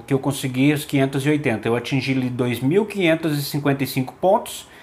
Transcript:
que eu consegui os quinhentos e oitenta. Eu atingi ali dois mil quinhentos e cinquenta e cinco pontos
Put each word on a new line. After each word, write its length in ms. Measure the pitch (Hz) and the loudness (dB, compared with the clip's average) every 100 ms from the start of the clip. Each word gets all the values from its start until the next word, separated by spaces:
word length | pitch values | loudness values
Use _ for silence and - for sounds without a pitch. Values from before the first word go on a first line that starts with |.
| - | -2
que 40 | |
eu 60 | 135 | -2
consegui 560 | 143 139 135 127 143 | 0 -2 -4 2 2
os 100 | 147 | 2
quinhentos 400 | 147 143 135 147 | 0 0 0 0
e 60 | 139 | 0
oitenta. 380 | 147 139 110 113 | 0 0 0 0
Eu 80 | 120 | -2
atingi 380 | 117 135 131 | 0 -2 0
ali 180 | 131 127 | 0 0
dois 300 | 123 123 117 | -2 -2 0
mil 220 | 131 190 | 2 2
quinhentos 540 | 214 202 170 160 165 147 | 0 0 2 2 0 -2
e 60 | |
cinquenta 400 | 143 147 143 143 | -4 -2 0 0
e 20 | 139 | -2
cinco 260 | 135 127 - | -2 -4 0
pontos 520 | 185 214 - - - - | 2 2 0 -12 -16 -20